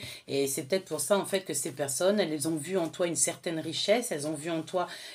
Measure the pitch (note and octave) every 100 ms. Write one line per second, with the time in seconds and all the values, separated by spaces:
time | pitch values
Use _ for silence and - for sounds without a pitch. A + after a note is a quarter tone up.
0 | - - - C#3 C#3 C#3 C3+ F#3+ - D3+
1 | - G3+ F3 G3 F#3+ D3 E3+ C3+ C#3 -
2 | F3+ G#3+ E3+ D#3 D#3 D#3+ D3 F#3+ D#3+ -
3 | F3 D#3+ - E3 F3+ D#3+ D#3 C#3+ - A3+
4 | A#3 E3 D3 D#3 D#3 E3 D#3+ F#3 E3+ -
5 | -